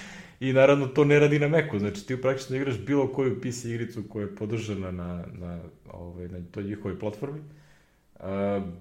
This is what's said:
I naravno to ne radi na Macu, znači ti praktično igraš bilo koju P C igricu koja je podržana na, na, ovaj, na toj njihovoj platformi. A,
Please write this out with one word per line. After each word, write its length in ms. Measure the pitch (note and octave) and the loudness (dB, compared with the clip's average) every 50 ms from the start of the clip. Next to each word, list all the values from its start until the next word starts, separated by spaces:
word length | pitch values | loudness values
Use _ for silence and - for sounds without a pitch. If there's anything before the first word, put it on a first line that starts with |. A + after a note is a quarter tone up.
| - - - - - - - - | -14 -16 -18 -18 -20 -20 -10 -4
I 140 | B2+ C3 B2+ | -2 2 6
naravno 340 | C3 C3+ C#3 C#3+ C#3+ C#3 | 8 8 8 8 6 4
to 180 | C3 C3+ D3+ D3 | 2 4 4 6
ne 140 | C#3+ D3 D3 | 8 8 8
radi 200 | D3 C#3+ D3 D3 | 8 6 6 4
na 80 | D3 | 4
Macu, 320 | D3 D#3+ D#3+ D#3 - A2 G2 | 4 4 2 2 2 0 0
znači 220 | G#2 G2+ G2+ - | 0 -2 -2 -4
ti 160 | - - B2+ | -6 -6 -4
praktično 380 | B2 B2+ C3 C3+ C3 - - C3 | 0 0 0 0 0 -2 -4 -4
igraš 220 | C3+ C#3 C#3 A#2 | -2 -2 -2 -4
bilo 300 | G2 F#2+ B2+ C#3+ C#3+ C3+ | -4 -2 0 2 2 2
koju 340 | C3 - C#3+ C3+ B2+ G2 F#2+ | 2 0 0 0 0 0 -2
P 100 | - B2 | -4 -6
C 180 | A2+ - - A#2 | -6 -6 -6 -6
igricu 340 | A#2 A#2 A#2 - - A2 G2 | -6 -6 -6 -6 -8 -10 -10
koja 180 | - - G#2+ | -8 -6 -6
je 140 | G2+ F#2+ - | -6 -6 -6
podržana 560 | - A2 G#2 A#2 A2 G#2+ G#2+ G2+ F#2+ F#2 F#2 | -8 -6 -4 -4 -4 -4 -4 -6 -6 -6 -6
na, 340 | F#2 F2+ F2 F2 F2 F2 E2+ - - | -6 -6 -6 -6 -8 -8 -10 -10 -12
na, 280 | F2 F2 F2 F2 E2+ F2 E2 - - - | -12 -10 -10 -10 -10 -12 -14 -18 -20 -20
ovaj, 420 | - - - F2 F2 F2 F2+ F2+ | -18 -16 -14 -14 -14 -12 -12 -12
na 160 | F2 F2+ F2+ F2 | -10 -10 -12 -12
toj 200 | F2+ - G#2+ G2 | -10 -10 -8 -6
njihovoj 360 | G2+ G#2 G#2 G#2 G2 F2+ F#2 | -6 -8 -6 -6 -8 -6 -6
platformi. 420 | G#2+ G#2 G#2 - C#3 C#3 D3+ D3+ D3+ - - - - _ _ _ _ _ _ _ _ _ _ | -6 -8 -6 -6 -8 -10 -10 -10 -14 -16 -20 -20 -20 _ _ _ _ _ _ _ _ _ _
A, 460 | - - F#2+ G2 G2 G2+ G2+ G2+ G2 F#2+ F2 F2 F2+ | -12 -8 -6 -4 -2 -2 -2 -2 -2 -4 -6 -10 -10